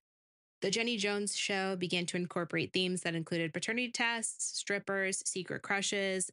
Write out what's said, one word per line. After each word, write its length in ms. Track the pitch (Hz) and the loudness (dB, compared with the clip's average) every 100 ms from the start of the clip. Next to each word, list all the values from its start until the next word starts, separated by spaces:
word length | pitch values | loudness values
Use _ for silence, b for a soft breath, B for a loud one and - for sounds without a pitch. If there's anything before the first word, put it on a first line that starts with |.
| _ _ _ _ _ - | _ _ _ _ _ -4
The 100 | 196 | 0
Jenny 280 | 196 233 233 | 2 2 2
Jones 400 | 202 202 202 - | 2 2 0 -2
Show 380 | - 196 190 190 | 0 2 2 0
began 280 | 180 180 175 | 0 0 0
to 120 | 180 | 0
incorporate 560 | 180 - 170 170 - | 0 -2 0 0 0
themes 280 | 185 185 180 | 2 2 0
that 120 | 175 | 0
included 400 | 165 160 170 165 | 0 0 0 0
paternity 360 | 175 196 233 247 | -2 -2 -2 -2
tests, 680 | - 233 233 220 - - - | 0 0 0 -2 -4 -4 -4
strippers, 640 | - 202 196 196 190 190 | -2 -2 0 0 2 0
secret 380 | - 190 180 - | -2 -4 -4 -6
crushes, 680 | - 202 196 202 196 190 185 | -2 0 2 0 0 0 -2